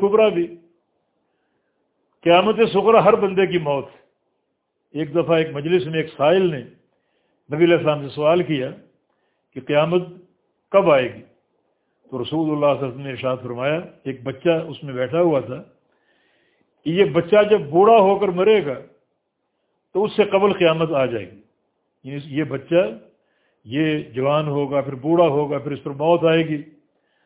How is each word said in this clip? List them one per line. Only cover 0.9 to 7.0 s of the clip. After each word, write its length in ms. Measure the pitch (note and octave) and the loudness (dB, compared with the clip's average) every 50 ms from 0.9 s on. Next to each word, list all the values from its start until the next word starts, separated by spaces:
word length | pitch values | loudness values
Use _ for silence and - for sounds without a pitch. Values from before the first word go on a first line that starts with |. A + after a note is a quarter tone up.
| _ _ _ _ _ _ _ _ _ _ _ _ _ _ _ _ _ _ _ _ _ _ _ _ _ _ | _ _ _ _ _ _ _ _ _ _ _ _ _ _ _ _ _ _ _ _ _ _ _ _ _ _
قیامت 360 | - E3 E3+ F3+ G3 G#3+ G#3+ A3 A3+ E3 | 2 4 4 4 4 2 2 2 0 2
صغریٰ 320 | D#3+ G3 F#3+ A3 A#3 G#3 D#3+ | 2 0 2 4 4 6 6
ہر 100 | G#3 A3+ | 6 4
بندے 320 | G3 G3+ G3 F#3+ F#3+ G3 | 4 2 0 0 0 -2
کی 120 | F3+ F3+ F3 | 0 -2 -4
موت۔ 280 | D#3 D3 C#3+ C3+ - - - _ _ _ _ _ _ _ _ _ _ _ _ _ _ _ _ _ _ _ | -2 -2 -4 -4 -6 -10 -16 _ _ _ _ _ _ _ _ _ _ _ _ _ _ _ _ _ _ _
ایک 220 | - D3 D#3 C#3+ D3+ | -10 -8 -8 -4 -2
دفعہ 220 | E3+ - D#3 E3 | -2 0 0 0
ایک 140 | D#3+ D#3+ D3 | 0 0 -2
مجلس 340 | C#3 C#3+ C#3+ E3 F3+ F3+ - | -4 -6 -4 0 0 0 0
میں 120 | D#3 D#3+ D#3+ | -2 -4 -6
ایک 40 | D3+ - - | -6 -6 -4
سائل 340 | - C#3 D#3 F3+ G3 F#3+ F3 | 0 2 2 4 4 2 0
نے 100 | D3+ B2+ A#2 - _ _ _ _ _ _ | -2 -4 -10 -14 _ _ _ _ _ _